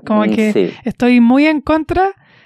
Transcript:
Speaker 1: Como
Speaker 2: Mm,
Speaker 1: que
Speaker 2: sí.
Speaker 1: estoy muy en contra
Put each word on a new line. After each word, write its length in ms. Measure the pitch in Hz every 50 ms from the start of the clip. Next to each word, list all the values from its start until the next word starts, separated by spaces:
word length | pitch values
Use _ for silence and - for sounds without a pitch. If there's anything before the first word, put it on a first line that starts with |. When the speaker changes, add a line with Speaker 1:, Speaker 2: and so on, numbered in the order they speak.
| -
Speaker 1:
Como 200 | - 214 214 214
Speaker 2:
Mm, 100 | 208 214
Speaker 1:
que 180 | 220 214 214 208
Speaker 2:
sí. 200 | 220 185 175 - - -
Speaker 1:
estoy 360 | 233 - - 247 240 247 247
muy 240 | 233 233 254 277 294
en 160 | 311 311 294
contra 500 | - - 311 320 302 - 349 349 381 392 392 - _ _ _ _ _